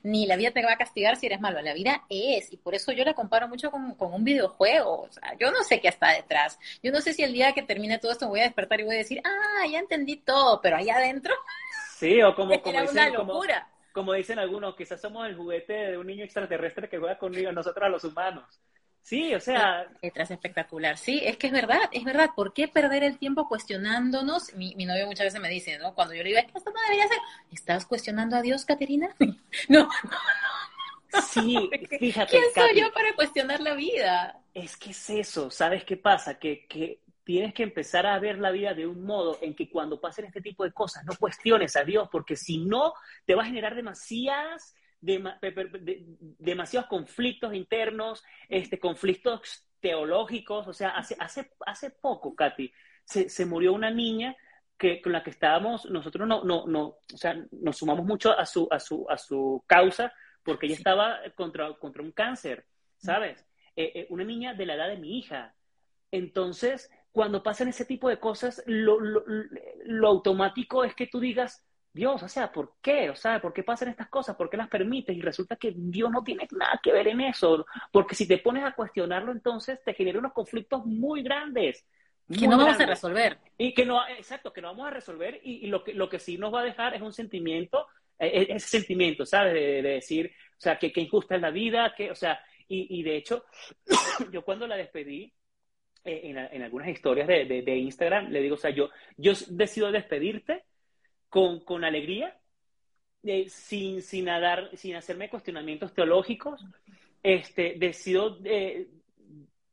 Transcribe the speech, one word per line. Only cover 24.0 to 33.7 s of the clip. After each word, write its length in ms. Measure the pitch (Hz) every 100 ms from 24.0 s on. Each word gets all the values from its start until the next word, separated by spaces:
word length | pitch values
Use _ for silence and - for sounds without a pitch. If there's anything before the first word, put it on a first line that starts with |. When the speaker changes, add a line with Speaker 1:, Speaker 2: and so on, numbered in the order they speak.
| 247 262 269 349 - 190
Speaker 1:
Mi, 200 | 185 196
mi 100 | 180
novio 200 | 185 202
muchas 180 | 202 196
veces 160 | 208
me 80 | 170
dice, 280 | 180 175 147
¿no? 160 | 175
Cuando 200 | 190 165
yo 100 | 165
le 60 | 185
digo, 100 | 226
"Es 120 | 240
que 60 | 370
esto 140 | 415
no 100 | 440
debería 260 | 440 403 415
ser", 100 | 466 - - _
"¿Estás 340 | - - 180 -
cuestionando 500 | 233 - 214 226 240
a 60 |
Dios, 240 | 240 269 -
Caterina?" 500 | 285 277 285 359 -
<laughs> 500 | 254 - - - -
No, 140 | 302
no, 60 | 302 - -
no. 60 | - - 1077 1077 1077 1077 - 1077 - -
Speaker 2:
Sí, 640 | - - 233 226 247 185
Speaker 1:
<laughs> 280 | 185 - 285
Speaker 2:
fíjate, 320 | 240 220 -
Speaker 1:
¿Quién 120 | 508 480 -
soy 140 | 466
Speaker 2:
Katy. 60 | 415
Speaker 1:
yo 140 | 440
para 200 | 453 427 427
cuestionar 440 | 294 285 262 285
la 160 | 302